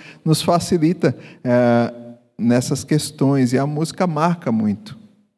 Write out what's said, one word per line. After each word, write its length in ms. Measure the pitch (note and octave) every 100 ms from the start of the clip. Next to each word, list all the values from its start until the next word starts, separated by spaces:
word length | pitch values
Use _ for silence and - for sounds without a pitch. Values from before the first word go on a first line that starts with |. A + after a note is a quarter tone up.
| - -
nos 200 | D#3 D#3
facilita, 760 | - F3 E3+ F3+ D3+ F3 D3+ A#2+ - -
é, 480 | B2+ B2 A#2+ A#2+ A#2 - - - _ -
nessas 440 | A#2 B2 B2 D3
questões, 680 | - D3+ - - C3+ C#3 B2+
e 60 | C3
a 80 | C#3
música 400 | D3+ D#3+ - F#3
marca 460 | D3+ E3 F3 -
muito. 440 | A2+ G#2+ G2+ - - - _ _